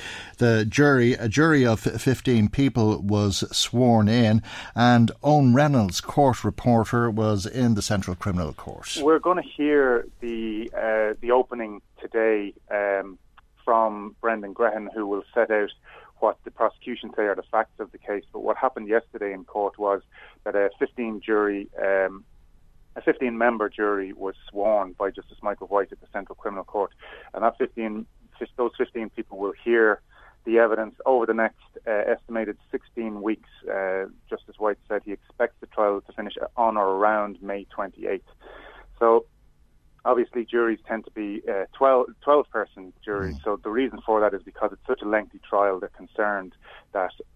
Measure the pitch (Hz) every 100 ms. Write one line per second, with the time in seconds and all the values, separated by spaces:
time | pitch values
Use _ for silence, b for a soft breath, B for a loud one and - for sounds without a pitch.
0 | B B B - 120 110 107 - 147 135
1 | 120 127 113 104 160 151 123 110 - 110
2 | - 127 - 120 104 - 139 - 107 107
3 | 101 104 104 95 - - - 117 123 113
4 | 104 117 113 110 B B B - 120 120
5 | 113 - 143 151 135 120 151 139 101 87
6 | - - 143 117 110 - - 117 110 120
7 | 117 107 107 104 98 - 120 107 95 104
8 | 95 90 - 90 80 65 - - - -
9 | 226 160 175 180 151 - 147 147 135 120
10 | - - 120 117 113 107 113 - 110 110
11 | 107 107 117 123 127 120 113 104 _ _
12 | 117 113 110 107 101 - _ 104 101 98
13 | 98 92 _ _ _ _ - 113 113 104
14 | 101 - 117 110 101 95 117 110 104 113
15 | 104 101 - - 110 107 101 - B B
16 | B _ 107 - - - 110 - - 117
17 | 110 - 107 92 - 110 110 _ 101 -
18 | - 101 - 107 107 107 131 - 104 113
19 | - 113 104 95 90 104 101 - 202 196
20 | - B B B - 101 101 - 135 -
21 | 113 107 92 107 104 101 101 - 98 98
22 | 95 95 - - - - - - _ -
23 | - - 127 117 117 117 104 - 104 101
24 | 95 98 95 95 - 101 101 107 95 90
25 | 98 95 - - 104 101 92 101 95 101
26 | - 104 98 95 110 101 90 107 98 _
27 | B B B 95 110 - 127 - 113 107
28 | 113 _ _ _ 120 - 120 - 127 117
29 | 107 - 110 95 98 90 117 117 110 101
30 | _ b b b - 113 113 107 110 -
31 | - 127 113 113 110 - _ - - 107
32 | 107 113 - 113 107 104 _ 131 - -
33 | 113 104 101 107 _ _ - 98 95 95
34 | 95 - _ 107 - 101 107 101 _ 104
35 | 107 98 _ _ 120 - - - 104 101
36 | - - 104 - - - 113 110 98 95
37 | 104 107 104 95 98 98 95 - 98 -
38 | 92 95 - _ B B B B B -
39 | 117 113 - _ _ _ _ _ _ _
40 | 120 120 117 123 113 120 117 110 - 113
41 | - - 104 101 - 101 95 - 135 131
42 | 123 117 - 147 127 113 101 - 92 -
43 | - 101 95 73 110 104 110 110 127 107
44 | - 110 107 98 - - 107 101 - 127
45 | 104 107 101 98 - 104 101 95 92 -
46 | 92 - 107 101 92 _ B B B 104
47 | 90 - -